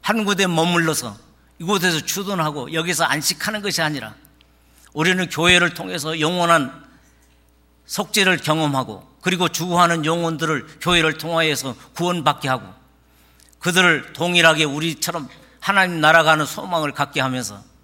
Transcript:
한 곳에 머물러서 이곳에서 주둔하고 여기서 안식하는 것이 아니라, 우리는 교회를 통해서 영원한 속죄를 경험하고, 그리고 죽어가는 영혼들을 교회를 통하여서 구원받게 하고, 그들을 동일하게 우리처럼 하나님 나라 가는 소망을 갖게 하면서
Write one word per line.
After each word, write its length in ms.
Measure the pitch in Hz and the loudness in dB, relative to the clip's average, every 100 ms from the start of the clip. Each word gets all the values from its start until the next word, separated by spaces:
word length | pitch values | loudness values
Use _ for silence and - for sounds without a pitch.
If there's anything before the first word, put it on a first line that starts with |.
한 220 | - 220 | -2 -2
곳에 220 | 202 190 190 | 0 0 0
머물러서 680 | 165 170 170 165 147 120 101 - _ _ _ | 2 2 2 0 -2 -6 -14 -20 _ _ _
이곳에서 400 | 170 202 180 156 | -2 0 0 -2
주둔하고 720 | - 190 196 190 156 147 123 | -4 -6 -4 -2 -2 -4 -6
여기서 300 | 160 170 156 | -6 -4 -2
안식하는 580 | 160 143 143 156 - 214 | 0 0 -2 -4 -6 -6
것이 180 | 202 170 | -6 -2
아니라, 340 | 156 147 110 - _ _ _ _ _ _ _ | -2 -4 -10 -18 _ _ _ _ _ _ _
우리는 360 | 147 160 185 180 | -2 0 0 -2
교회를 420 | - 170 180 175 | 0 2 4 2
통해서 460 | - 185 180 151 165 | -2 -10 -8 -6 -2
영원한 640 | 156 180 170 165 131 - - _ _ _ _ _ _ _ _ _ - | -2 0 2 2 2 -8 -20 _ _ _ _ _ _ _ _ _ -12
속죄를 520 | - 202 214 190 175 | -6 -2 2 2 2
경험하고, 760 | - 156 151 139 120 98 - _ | 0 0 2 0 -4 -10 -18 _
그리고 260 | 180 180 175 | -4 0 0
죽어가는 560 | - 175 175 170 170 | 0 0 4 4 2
영혼들을 760 | 151 170 165 156 156 147 - - | 0 0 -2 -2 -2 -2 -4 -8
교회를 380 | - 175 160 156 | 2 4 2 0
통하여서 560 | 160 165 160 139 135 113 - | -2 0 0 0 -6 -12 -16
구원받게 540 | - 175 175 151 143 139 | -4 -2 0 0 0 -2
하고, 240 | 127 98 92 _ _ _ _ _ _ _ _ | -4 -4 -20 _ _ _ _ _ _ _ _
그들을 540 | 175 180 180 151 - | 0 4 4 2 -4
동일하게 520 | - 170 175 165 156 | -6 0 4 4 4
우리처럼 640 | 156 143 165 156 - 170 131 - - _ | 0 -2 -4 -4 -6 -6 -10 -16 -20 _
하나님 400 | - 196 185 170 | 0 2 2 2
나라 220 | 151 165 | 6 6
가는 220 | 156 156 143 | 6 4 2
소망을 460 | - 202 170 151 | -6 -4 -4 -4
갖게 280 | 139 139 151 | -4 -4 -2
하면서 440 | 131 127 104 101 - _ | -2 -4 -8 -12 -20 _